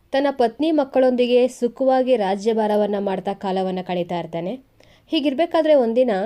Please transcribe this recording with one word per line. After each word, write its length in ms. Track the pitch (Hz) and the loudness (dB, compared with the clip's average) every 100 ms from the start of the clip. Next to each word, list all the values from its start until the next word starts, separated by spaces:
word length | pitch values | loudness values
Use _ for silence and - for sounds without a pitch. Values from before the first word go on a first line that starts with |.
| _ | _
ತನ್ನ 140 | 269 285 | -2 0
ಪತ್ನಿ 400 | 262 233 226 320 | 0 0 0 0
ಮಕ್ಕಳೊಂದಿಗೆ 800 | 302 269 262 262 247 240 247 247 | 0 0 2 2 2 2 2 2
ಸುಖವಾಗಿ 680 | - 240 - 262 262 254 240 | 0 -4 0 0 2 2 2
ರಾಜ್ಯಭಾರವನ್ನ 800 | 190 202 214 226 214 208 208 202 | 2 0 -2 0 0 0 0 -2
ಮಾಡ್ತಾ 340 | 196 190 196 | -2 -4 -6
ಕಾಲವನ್ನ 460 | 196 196 185 185 185 | -6 -4 -4 -4 -6
ಕಳೀತಾ 360 | 185 180 170 175 | -6 -6 -4 -6
ಇರ್ತಾನೆ. 520 | 165 165 175 262 _ _ _ _ _ | -6 -8 -8 -10 _ _ _ _ _
ಹೀಗಿರ್ಬೇಕಾದ್ರೆ 680 | 320 285 262 339 339 311 | -2 -2 0 0 0 2
ಒಂದಿನ 360 | 294 226 233 254 190 | 2 2 2 0 0